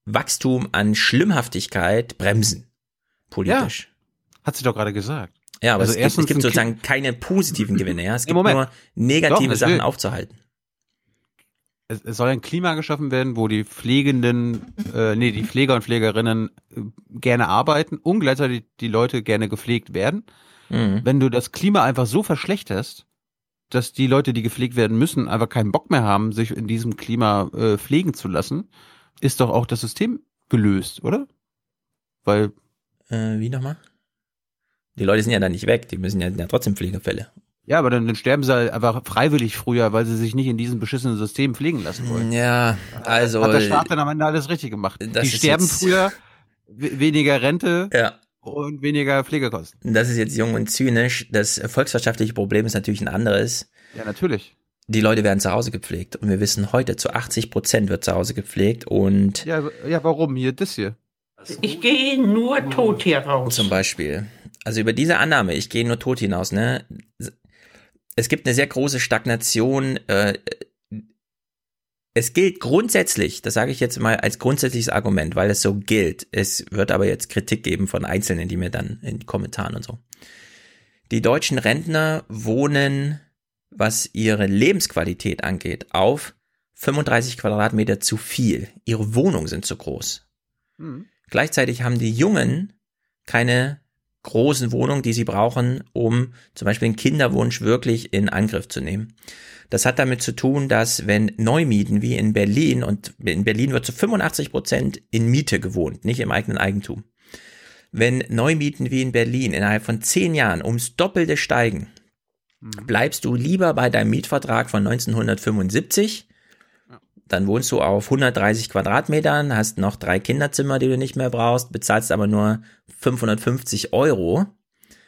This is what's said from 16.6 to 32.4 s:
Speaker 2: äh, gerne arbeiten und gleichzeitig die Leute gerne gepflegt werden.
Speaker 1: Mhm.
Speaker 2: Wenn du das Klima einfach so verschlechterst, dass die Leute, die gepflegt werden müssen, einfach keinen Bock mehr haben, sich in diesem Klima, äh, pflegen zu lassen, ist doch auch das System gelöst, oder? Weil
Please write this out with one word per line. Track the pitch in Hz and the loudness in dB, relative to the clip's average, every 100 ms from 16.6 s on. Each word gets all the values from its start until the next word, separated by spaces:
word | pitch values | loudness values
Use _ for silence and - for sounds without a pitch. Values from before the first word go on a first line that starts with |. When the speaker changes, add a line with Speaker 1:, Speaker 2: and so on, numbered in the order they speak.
| _ - | _ -12
Speaker 2:
äh, | 107 - _ | -12 -14 _
gerne | 127 127 120 104 | -4 0 2 2
arbeiten | 98 143 147 156 151 | 2 2 0 0 -4
und | - 202 | 0 2
gleichzeitig | 147 131 139 123 - _ | 2 2 0 -2 -8 _
die | 117 | -2
Leute | 110 123 127 | 2 2 0
gerne | 104 107 107 | 0 0 0
gepflegt | 104 - 120 - | -4 -2 -4 -2
werden. | 87 104 190 - _ _ _ - | -2 -2 -2 -6 _ _ _ -6
Speaker 1:
Mhm. | - 113 98 | -2 0 2
Speaker 2:
Wenn | 123 135 | 2 4
du | 131 | 4
das | 123 120 | 2 -4
Klima | - 185 208 | -2 2 4
einfach | 123 131 123 | 4 2 0
so | 135 | 0
verschlechterst, | 214 156 - 196 - 95 123 - - _ _ _ _ _ _ | 0 -2 -2 -4 -4 -6 -6 -12 -20 _ _ _ _ _ _
dass | 127 120 | -2 -2
die | - 131 | 0 2
Leute, | 131 143 | 4 2
die | 120 | 0
gepflegt | 113 - 123 123 | -2 -2 -2 2
werden | 107 113 | 2 4
müssen, | 156 - 123 | 2 2 0
einfach | 107 113 | 0 0
keinen | 123 110 | 0 0
Bock | 92 - | 0 2
mehr | 151 | 2
haben, | 110 101 110 | 4 2 0
sich | 107 113 | -2 -2
in | - 107 | -4 -4
diesem | 113 117 104 | -4 -4 -6
Klima, | - 117 110 104 95 - | -4 0 2 2 0 0
äh, | 110 104 | 0 0
pflegen | - 143 185 | 0 0 0
zu | - - | -4 -4
lassen, | 82 - 143 202 _ _ _ _ _ | -2 -2 -4 -8 _ _ _ _ _
ist | 139 - | -2 2
doch | 123 | 2
auch | 107 117 | 2 0
das | 120 | -4
System | 113 - 220 254 - _ _ | -6 -2 -2 -2 -10 _ _
gelöst, | 120 104 - - - | 2 4 2 -2 -8
oder? | - 202 277 _ _ _ _ _ _ _ _ _ | -4 -2 -4 _ _ _ _ _ _ _ _ _
Weil | - 104 | 0 2